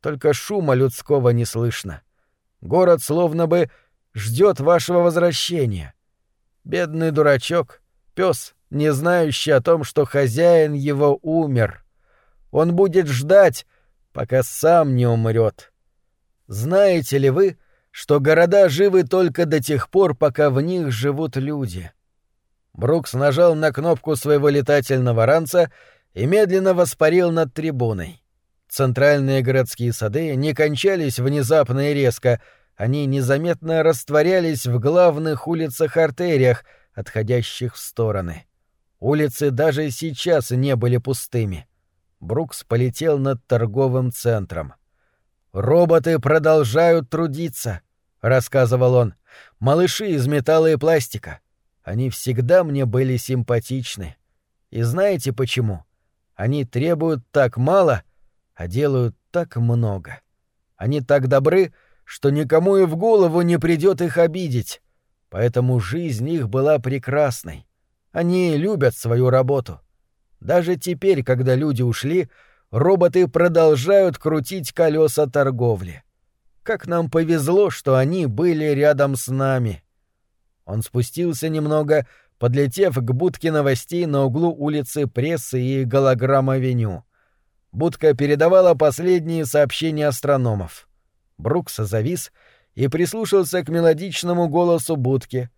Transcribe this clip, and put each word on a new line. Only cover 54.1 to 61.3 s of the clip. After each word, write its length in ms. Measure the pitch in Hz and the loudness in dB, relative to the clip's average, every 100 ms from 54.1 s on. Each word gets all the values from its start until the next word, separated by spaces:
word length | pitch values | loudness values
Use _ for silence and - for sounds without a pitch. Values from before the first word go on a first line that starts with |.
| - _ _ _ _ _ | -16 _ _ _ _ _
И 100 | 113 | -6
знаете 500 | 117 156 202 175 135 | -4 0 0 0 -4
почему? 540 | 131 131 - 110 87 _ _ _ _ _ - | -4 -4 -2 -4 -6 _ _ _ _ _ -6
Они 300 | 107 147 127 | -4 -4 -4
требуют 560 | 123 156 160 160 143 _ | -4 -2 -2 -2 -4 _
так 260 | 147 127 113 | 0 0 0
мало, 460 | 135 190 170 107 _ _ _ _ _ - | 2 4 2 0 _ _ _ _ _ -14
а 120 | 87 | -8
делают 480 | 107 147 131 117 - _ | -2 -2 0 -2 -6 _
так 240 | 175 170 120 | -8 -6 -4
много. 640 | 117 120 113 98 82 - _ _ _ _ _ _ | -2 0 -2 -6 -12 -20 _ _ _ _ _ _
Они 260 | 107 143 | -4 -4
так 260 | 127 143 | 0 0
добры, 460 | 131 | 2